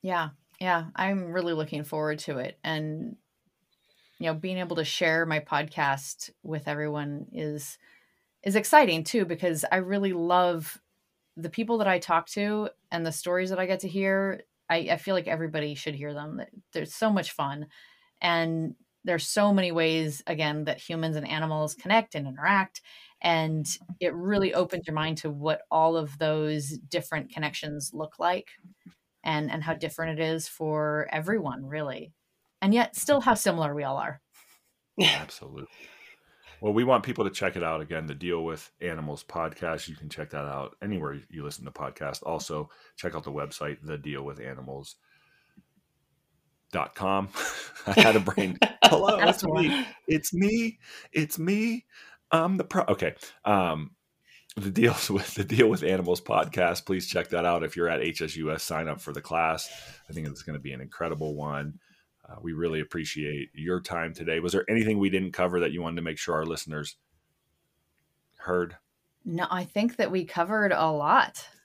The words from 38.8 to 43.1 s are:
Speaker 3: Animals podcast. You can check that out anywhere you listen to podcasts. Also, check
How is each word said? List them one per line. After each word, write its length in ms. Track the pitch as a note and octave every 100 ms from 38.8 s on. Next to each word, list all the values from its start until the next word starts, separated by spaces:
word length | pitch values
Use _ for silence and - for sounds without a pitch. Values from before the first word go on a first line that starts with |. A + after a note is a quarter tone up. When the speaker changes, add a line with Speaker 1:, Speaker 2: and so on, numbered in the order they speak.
Speaker 3:
Animals 420 | F2 D#2+ D2+ D2
podcast. 640 | - E2+ E2 - F2 D#2 -
You 80 | D2+
can 140 | D#2
check 220 | - D2+
that 140 | D2+ C#2+
out 300 | C#2 C#2 _
anywhere 380 | G2+ F#2+ D2+ C#2+ -
you 140 | E2
listen 220 | D2 D2 C2+
to 60 |
podcasts. 520 | - C#2 - C#2+ C#2+ -
Also, 440 | D#2+ - D2+ D2+ - - -
check 180 | F2+